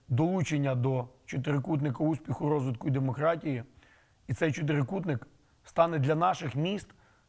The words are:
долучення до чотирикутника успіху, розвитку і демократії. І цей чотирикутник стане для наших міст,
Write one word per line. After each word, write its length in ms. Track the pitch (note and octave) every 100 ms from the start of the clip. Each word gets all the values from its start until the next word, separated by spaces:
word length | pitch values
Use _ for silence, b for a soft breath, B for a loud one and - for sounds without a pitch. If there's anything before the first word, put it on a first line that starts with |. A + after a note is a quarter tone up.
| -
долучення 680 | A#2+ E3 F#3+ D#3 D3 C#3
до 340 | B2+ C3 C3 A#2+ - -
чотирикутника 760 | C3 D3 C#3+ C3+ D3+ D3 B2+
успіху, 440 | D#3 D#3+ - - D3
розвитку 400 | D3+ C3 A#2 D3
і 20 |
демократії. 720 | C3+ C3+ B2+ D#3 E3+ D#3 B2 - b b b b b -
І 80 |
цей 180 | B2 D#3+
чотирикутник 760 | E3+ D3+ D3 C3+ F#3+ D#3+ B2+ - - b b
стане 340 | - - E3 D#3
для 160 | C3
наших 420 | D#3 F3+ F3 D3 C3
міст, 320 | F3 G3+ - b b b